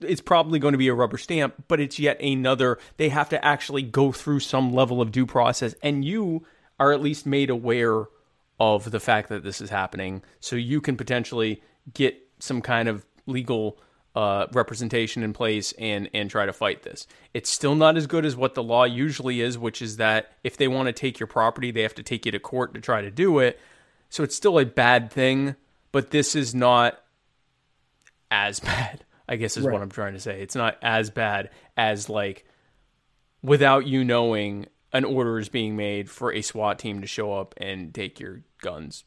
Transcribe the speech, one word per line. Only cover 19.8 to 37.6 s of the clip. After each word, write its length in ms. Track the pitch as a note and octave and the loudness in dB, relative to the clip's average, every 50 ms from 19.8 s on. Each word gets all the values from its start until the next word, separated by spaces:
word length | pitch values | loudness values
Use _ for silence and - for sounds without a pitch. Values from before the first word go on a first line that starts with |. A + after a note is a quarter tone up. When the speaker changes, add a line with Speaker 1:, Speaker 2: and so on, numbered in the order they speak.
Speaker 1:
is 160 | B2 A2 G#2+ | -10 -10 -4
that 360 | A2 A2+ A2 A2 A2 G#2+ - _ _ _ | 0 2 2 2 2 0 -4 _ _ _
if 140 | B2+ - - | -8 -2 0
they 100 | C#3+ C3 | 0 0
wanna 240 | C3 C3 C3 B2+ A#2 | 2 0 -2 -2 -4
take 260 | - - C3 A#2+ - | -4 -6 -6 -4 -6
your 80 | A2+ | -10
property, 440 | A2 - B2 A2 A#2 A#2 - C3 B2 A2+ | -4 0 2 2 2 2 0 -6 -4 -2
they 100 | A2+ A2 | -2 -2
have 120 | G#2+ - | -2 -2
to 80 | - A2 | -8 -8
take 240 | - B2+ A2 - | -8 -8 -4 -4
you 60 | A#2 G2+ | -4 -4
to 60 | G2+ | -4
court 360 | - - - B2+ B2+ - - | -6 -6 -4 -4 -4 -4 -6
to 60 | A2 A2 | -10 -4
try 180 | - B2 G#2+ | -2 -2 -2
to 100 | G2+ G2+ | -2 -6
do 280 | G2+ B2+ F3+ G3 D#3+ C#3 | -2 0 2 4 4 4
it. 180 | C3 A#2+ - - - _ _ _ _ _ _ _ _ _ | 4 2 2 -2 -14 _ _ _ _ _ _ _ _ _
So 120 | - - D#3 | -4 -4 -4
it's 140 | C#3+ - | -4 -4
still 220 | - - G#3 F3+ D#3+ | 2 2 4 6 6
a 60 | C3+ | 4
bad 440 | A#2 - - B2 A#2+ B2 B2 A#2 G#2+ | 4 2 4 6 6 6 6 4 0
thing, 460 | - C3+ C3 C3 C3 C3+ C#3 C#3 C3+ - _ _ _ _ _ _ | -2 0 2 2 2 2 0 -2 -4 -8 _ _ _ _ _ _
but 200 | - C#3 C3 - | -2 -2 -2 2
this 260 | - D3+ C#3 C#3+ - | 0 0 0 2 0
is 180 | D#3 C#3 A#2 A#2+ | -2 -2 -2 0
not 460 | B2+ B2 B2 B2 A#2+ A#2+ A#2+ - - _ _ _ _ _ _ _ _ _ _ _ _ _ _ _ _ _ _ _ _ _ _ _ _ _ _ | 2 4 6 6 6 6 4 2 -2 _ _ _ _ _ _ _ _ _ _ _ _ _ _ _ _ _ _ _ _ _ _ _ _ _ _
as 300 | - G#2 G2+ G#2 G2+ - | 0 0 0 0 -4 -6
<laughs> 0 | |
bad, 440 | - - F2+ A2+ B2 G2+ - - - _ _ _ _ - | -4 -4 -4 -4 -4 -6 -8 -14 -20 _ _ _ _ -8
I 80 | B2 | -6
guess 200 | A2 A2+ G#2+ - | -4 -4 -4 -4
is 80 | D3 C#3 | -2 -2
Speaker 2:
Right. 80 | - G#2+ | -2 -2
Speaker 1:
what 100 | G2+ G2+ | -2 -4
I'm 80 | G2 | -6
trying 220 | G2 - G#2 G2+ G2 | -8 -8 -8 -8 -8
to 60 | F#2+ | -10
say. 200 | G2 G#2+ G2 F#2+ G2 | -10 -10 -10 -10 -10
It's 120 | F#2+ - | -8 -4
not 220 | C3 A#2 A2+ - - - | -2 0 -2 -2 0 -2
as 280 | A#2 A2+ A2+ A2 G#2+ | 0 0 0 0 -2
bad 400 | G#2 - A2+ G#2+ G2+ G2 G2 G#2 - - _ _ _ | -4 -4 -4 -2 -2 -4 -6 -8 -14 -20 _ _ _
as, 320 | - A2+ A2 G#2+ G2+ G2+ - | 0 0 0 0 -2 -4 -4
like, 360 | G#2 G#2 G2+ G2 F#2+ - _ _ _ _ _ _ _ _ _ _ _ _ _ _ _ _ _ _ _ _ - | -4 -2 -2 -4 -6 -10 _ _ _ _ _ _ _ _ _ _ _ _ _ _ _ _ _ _ _ _ 2
without 440 | C3 C#3+ C#3+ C#3+ C#3 C3+ C#3 C3 | 2 4 6 6 6 6 4 2
you 180 | C#3+ C3 C3 C3 | 2 0 0 2
knowing, 600 | B2 A#2+ A#2+ A#2 A#2 A2 G#2 G#2 G2+ G2+ G2+ - - _ _ _ _ - | 2 2 2 2 2 0 0 -2 -4 -6 -8 -10 -14 _ _ _ _ -2
an 120 | C3 C3 | -2 0
order 320 | - C3+ C3 B2 A#2 A2+ A2+ | 0 0 0 0 0 -2 -4
is 100 | G#2+ G2+ | -4 -4
being 260 | - B2 A2 G#2+ G#2+ | -4 -4 -2 -2 -2
made 360 | G#2+ G#2 G#2 G2+ G2+ G2+ G2 | -4 -4 -4 -4 -4 -6 -8
for 220 | - - B2 A#2+ - | -10 -6 -6 -4 -4
a 100 | G#2+ G#2 | -4 -6
swat 360 | - - A2 G#2+ G#2 G2+ - | -6 -4 -2 0 0 -2 -2
team 220 | - A2+ G#2 G2+ | -4 -8 -8 -8
to 60 | G2 | -8
show 260 | F#2+ - - G#2+ G#2 G2+ | -10 -6 -6 -4 -4 -4
up 200 | G2 F#2+ - - | -4 -6 -8 -12
and 380 | - | -12